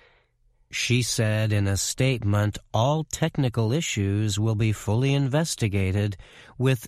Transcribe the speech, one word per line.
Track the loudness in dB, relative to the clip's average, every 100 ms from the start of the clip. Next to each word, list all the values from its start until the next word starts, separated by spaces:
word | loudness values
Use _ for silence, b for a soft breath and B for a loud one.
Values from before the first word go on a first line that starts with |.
| b b b b _ _ _
She | -6 0 0
said | 0 0 0 0 2
in | 2 2
a | 0
statement, | -2 0 0 0 0 2 0 -2 -4
"All | 0 2 2 -2
technical | -2 -2 0 -2 0 0
issues | 0 -2 -2 0 0 0 0
will | 0 2
be | 0
fully | 0 -2 0 2
investigated, | 0 0 0 -2 -2 -2 0 0 0 -2 -4 B B B -2
with | 0 0